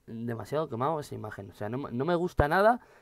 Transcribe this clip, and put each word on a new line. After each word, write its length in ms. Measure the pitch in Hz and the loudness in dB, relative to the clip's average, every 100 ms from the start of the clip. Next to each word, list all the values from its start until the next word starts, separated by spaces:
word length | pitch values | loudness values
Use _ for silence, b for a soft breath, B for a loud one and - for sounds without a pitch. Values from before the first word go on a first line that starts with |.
| - | -12
demasiado 640 | 113 120 113 113 143 160 | -8 -4 -6 -2 -2 -2
quemado 320 | 113 135 160 | -2 -2 -2
esa 140 | 139 | -4
imagen. 360 | 113 107 - 101 | -10 -10 -10 -12
O 40 | |
sea, 140 | - 107 | -8 -6
no, 100 | 123 | -4
me- 140 | 143 | -4
no 120 | 120 | -2
me 100 | 143 | 0
gusta 320 | 175 175 - 147 | 0 0 2 4
nada 320 | 175 208 247 B B | 6 6 4 B B